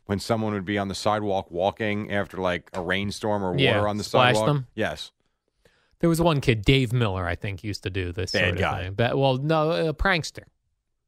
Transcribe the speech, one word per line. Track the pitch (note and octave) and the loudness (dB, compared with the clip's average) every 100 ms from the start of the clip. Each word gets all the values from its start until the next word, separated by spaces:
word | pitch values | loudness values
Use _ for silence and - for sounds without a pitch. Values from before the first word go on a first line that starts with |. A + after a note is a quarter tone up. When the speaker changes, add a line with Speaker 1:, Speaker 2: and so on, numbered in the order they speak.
| - | -4
Speaker 1:
when | G2+ | -4
someone | - A2+ G#2+ | 0 0 0
would | G#2 F#2 | -4 -2
be | G2+ | -2
on | G2 | -2
the | |
sidewalk | F#2 G#2+ G#2+ G#2 F#2+ - | -2 0 0 0 -2 -4
walking | E2+ G2 - G#2+ G#2 G#2 | 0 0 0 -4 -2 -2
after, | G2+ F#2 F2+ | -4 -4 -4
like, | F#2 F2 - | -2 -2 -6
a | F#2 | -8
rainstorm | F2 F#2+ G2+ - G#2+ G#2 | -2 -2 -2 -4 -2 -2
or | F#2 C#3 | 0 2
Speaker 2:
Yeah, | C3 G#2 | 2 2
Speaker 1:
water | G#2 | 0
on | G#2 | -2
the | |
Speaker 2:
splash | F#2+ B2+ B2 | 0 4 4
Speaker 1:
sidewalk? | A2 A2 | 4 2
Speaker 2:
them? | C#3+ B2 | 0 -4
Speaker 1:
Yes. | A2 F#2+ D2+ - _ _ _ _ _ _ _ _ - | -4 -4 -4 -14 _ _ _ _ _ _ _ _ -2
Speaker 2:
There | E3+ | 0
was | E3 | 4
one | E3+ C#3+ | 4 2
kid, | - A2 | 2 2
Dave | G2+ C#3 B2 | 6 4 4
Miller, | B2+ A2 F#2 F2 | 2 0 0 -2
I | F2 | -4
think, | G#2 F#2+ | -6 -8
used | G#2 G2 | -8 -6
to | F#2+ | -6
do | F#2+ F2+ | -4 -4
this | F2 F#2 | -4 -4
Speaker 1:
Bad | G2+ | 0
Speaker 2:
sort | F2+ | 0
of | F2+ | 0
Speaker 1:
guy. | E2+ C#2+ | -2 -2
Speaker 2:
thing. | F#2 | -6
Ba-, | G2+ A#2+ C3+ | 0 0 2
well, | C3+ B2+ | 2 0
no, | D3 D#3+ D3+ E3+ E3 | 0 2 2 0 -2
a | |
prankster. | C#3+ G3 F3 - - - _ _ _ _ _ | 0 0 0 -2 -12 -20 _ _ _ _ _